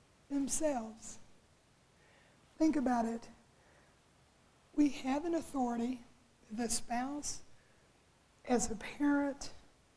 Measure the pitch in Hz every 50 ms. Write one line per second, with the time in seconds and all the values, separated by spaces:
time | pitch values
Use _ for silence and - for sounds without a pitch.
0 | - - - - - - 277 277 277 233 - - 320 302 277 240 226 220 220 -
1 | - - - - - - - - - - - _ _ _ _ _ _ _ _ -
2 | - - - - - - - - - - - - 320 311 254 294 247 254 247 233
3 | 226 226 233 226 - - - - - - - - - - - - - - - -
4 | _ _ _ - - _ _ _ - - _ - - - - - 294 277 262 -
5 | - 262 269 294 330 339 339 320 - - - 277 247 240 233 233 233 247 262 240
6 | - - - - - - - _ - - 214 220 240 220 233 - - - 233 240
7 | 254 277 285 294 285 - - - - - - - - - - - - - - -
8 | _ _ _ _ _ _ - - - - 247 226 - - 233 190 - - - -
9 | 285 285 285 285 285 285 262 - - - - - - - - - _ _ _